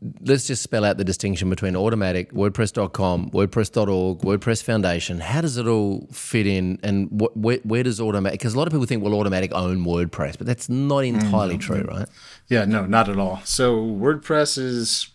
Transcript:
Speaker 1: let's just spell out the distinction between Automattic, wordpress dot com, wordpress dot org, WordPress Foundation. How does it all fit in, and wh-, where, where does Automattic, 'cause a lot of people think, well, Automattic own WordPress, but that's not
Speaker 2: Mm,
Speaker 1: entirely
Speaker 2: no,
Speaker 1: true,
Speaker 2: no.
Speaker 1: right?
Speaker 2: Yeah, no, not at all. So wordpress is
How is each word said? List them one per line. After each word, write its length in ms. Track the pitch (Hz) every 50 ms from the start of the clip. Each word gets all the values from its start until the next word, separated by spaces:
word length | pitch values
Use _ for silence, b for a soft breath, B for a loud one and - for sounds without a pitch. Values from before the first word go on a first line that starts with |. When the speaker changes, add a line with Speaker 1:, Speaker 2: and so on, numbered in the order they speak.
| - - - - -
Speaker 1:
let's 260 | 98 139 135 - -
just 140 | 135 110 -
spell 220 | - - 113 104
out 140 | 104 95 90
the 60 | 98
distinction 440 | 90 92 - - 98 98 82 95 92
between 280 | 92 90 - 95 90
Automattic, 560 | 90 98 110 113 110 98 92 90 90 90 - -
wordpress 400 | 104 98 104 101 - 110 101 -
dot 200 | - 101 90 -
com, 380 | - 95 92 90 87 85 80
wordpress 400 | - 92 98 92 - 117 107 -
dot 180 | - 120 107 101
org, 300 | 98 92 92 92 92 82 -
WordPress 420 | 95 101 98 - 113 113 107 -
Foundation. 560 | - 117 110 95 90 87 85 - - 90 87
How 200 | 82 85 117 156
does 160 | 165 160 127
it 120 | 123 120 113
all 400 | 117 110 104 101 95 - - -
fit 380 | - - - - - 113 104 98
in, 320 | 98 95 92 92 92 - -
and 260 | 107 101 98 98 -
wh-, 280 | - 104 107 113 -
where, 220 | 113 107 113 123 127
where 260 | - 107 110 120 123
does 160 | 127 110 98
Automattic, 400 | 113 110 101 101 95 98 - 101
'cause 140 | - 120 107
a 40 | 131
lot 80 | 156
of 60 | 170 156
people 140 | 147 123
think, 180 | 113 127 113 101
well, 100 | 104 104
Automattic 380 | 104 104 101 95 92 95 90 -
own 320 | 92 90 90 92 95 87
WordPress, 520 | 85 85 87 87 85 - - 80 69 - -
but 80 | - -
that's 200 | 123 113 - -
not 360 | 120 131 139 143 139 139 135
Speaker 2:
Mm, 160 | 127 120 107
Speaker 1:
entirely 340 | 107 104 101 107 104 92 85
Speaker 2:
no, 60 | -
Speaker 1:
true, 240 | - - - 98 -
Speaker 2:
no. 140 | - - 92
Speaker 1:
right? 100 | 101 B B B B B B B B -
Speaker 2:
Yeah, 160 | 127 117 104
no, 200 | 98 110 107 95
not 240 | 92 107 113 113 104
at 80 | 101
all. 240 | 98 98 92 92 95 -
So 320 | - - - 131 123 120
wordpress 840 | 110 110 113 107 98 107 139 156 147 - - 160 151 147 143 - 139
is 520 | 131 127 123 120 113 110 - - - - _